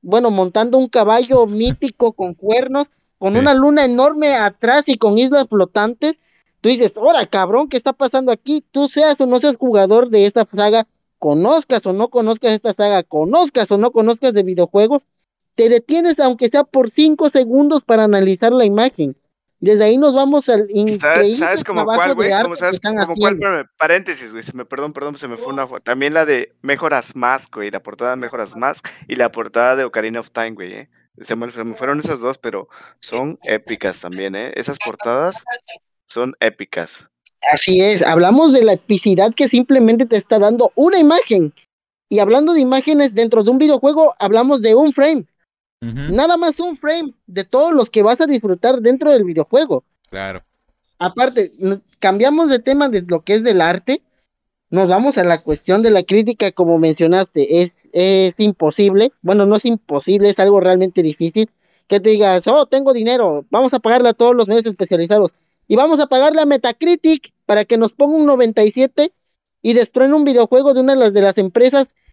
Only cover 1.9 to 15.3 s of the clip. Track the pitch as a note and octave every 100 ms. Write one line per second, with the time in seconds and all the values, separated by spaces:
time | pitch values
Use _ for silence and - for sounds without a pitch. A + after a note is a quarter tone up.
1.9 | - A#3 - F#3 E3+ G3 A#3 C4 C4+ C#4+
2.9 | _ _ _ G3 G#3+ C#4 C4+ C#4 D4 C4+
3.9 | A#3+ C#4 D4+ D4+ C4 G3+ - A#3 C#4 C#4+
4.9 | A#3+ A3 G#3 C4 C#4 C4 G#3 F3+ G#3 G#3+
5.9 | A#3+ D4+ D#4+ _ _ _ _ A3 B3 A#3+
6.9 | G#3+ B3+ D#4+ G3+ G3 F#3 A#3 D4 C4 C4+
7.9 | C4 C4+ C4+ C4 A3+ - D4+ _ C#4 C#4+
8.9 | - D4+ C#4+ C4 B3 D4 B3+ B3+ G#3+ F#3+
9.9 | A3+ B3 A3 G3+ A#3 G#3 G#3 G#3 A3+ A3
10.9 | _ _ _ D3+ D3 G3 D#4+ - A#3+ G3
11.9 | F#3+ A#3+ B3 A3 A3+ A#3+ G#3+ A#3 G3 G#3
12.9 | G3 F3 D#3 D#3+ D4+ E4+ - G#3 G3+ A3
13.9 | A#3 A3 A#3 C4 G#3 F#3 F3+ E3+ G3+ A3
14.9 | C#4+ _ _ _